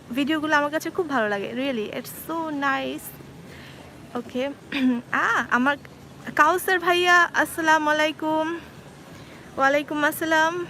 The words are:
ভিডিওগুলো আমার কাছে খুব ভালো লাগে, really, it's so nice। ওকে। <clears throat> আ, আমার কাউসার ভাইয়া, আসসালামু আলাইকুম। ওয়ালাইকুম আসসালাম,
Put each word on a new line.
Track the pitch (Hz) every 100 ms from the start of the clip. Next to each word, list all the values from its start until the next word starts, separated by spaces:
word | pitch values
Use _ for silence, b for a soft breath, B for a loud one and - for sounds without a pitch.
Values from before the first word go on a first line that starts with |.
| -
ভিডিওগুলো | 240 285 311 302 302
আমার | 294
কাছে | 311 330
খুব | 320 330
ভালো | 269 214
লাগে, | 202 196
really, | 240 277 240 208 -
it's | 247 - -
so | 330 320 294
nice। | 277 269 262 302 - - - - B B B B B - - 240
ওকে। | 240 254 277 285 - 277
<clears throat> | 254 240 -
আ, | - 370 440 233
আমার | 247 262 285 - - - - - -
কাউসার | 302 359 - 359
ভাইয়া, | 339 349 359 349 339
আসসালামু | - 302 - 320 311 302
আলাইকুম। | 302 311 - 311 311 320 339 B B - - B B B B B -
ওয়ালাইকুম | 269 294 294 302
আসসালাম, | 294 302 320 320 320 359